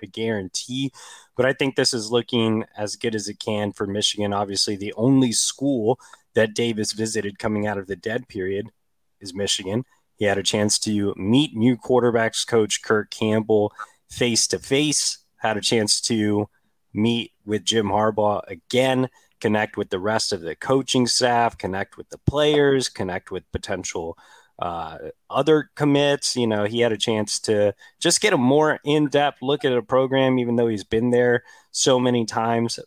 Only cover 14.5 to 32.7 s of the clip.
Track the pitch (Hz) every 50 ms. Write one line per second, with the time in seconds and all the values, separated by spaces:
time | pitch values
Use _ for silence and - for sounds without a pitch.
14.5 | - - - - 135 143 151 151 139 - - - - - _ _ _ _ - 110
15.5 | 107 104 - - 120 113 107 104 - - - - 120 110 104 104 104 104 104 -
16.5 | _ _ _ _ _ _ _ _ - 101 107 117 117 117 107 - _ _ _ 104
17.5 | 107 101 85 - 107 113 104 98 98 104 107 110 107 107 104 104 101 90 - -
18.5 | 98 82 - - - 123 131 131 131 127 131 123 - _ _ _ _ _ - 110
19.5 | 107 107 107 - - 104 101 - 101 92 90 107 110 110 - - 104 85 82 80
20.5 | 78 - - - 131 135 127 - - 131 123 110 - - 123 123 120 117 117 113
21.5 | - - - 92 92 95 98 - - - - - - - _ - 135 147 147 151
22.5 | 151 147 143 139 135 131 123 - - - 95 92 90 95 - - 95 90 - _
23.5 | - - - - 101 90 90 - - 92 82 82 85 - _ - - - _ _
24.5 | _ - - 87 85 85 82 80 80 - - 76 - _ _ - - 127 143 151
25.5 | 156 151 139 - _ - 147 147 143 143 143 143 143 139 - - - 127 120 113
26.5 | 107 104 104 107 113 117 117 117 110 101 - 123 110 107 104 - - - - -
27.5 | 110 104 104 101 - _ - - _ _ - - 262 - - 214 190 143 123 123
28.5 | 139 151 156 156 131 - - 143 151 156 151 135 139 143 147 139 - _ 127 135
29.5 | 147 147 - 135 123 120 110 - 131 131 135 127 135 135 131 131 127 127 120 120
30.5 | 117 120 120 117 110 98 95 - 113 113 120 123 120 123 123 123 120 123 - -
31.5 | - - _ _ - - - 147 131 123 127 127 123 120 113 104 - 117 113 117
32.5 | 120 117 117 113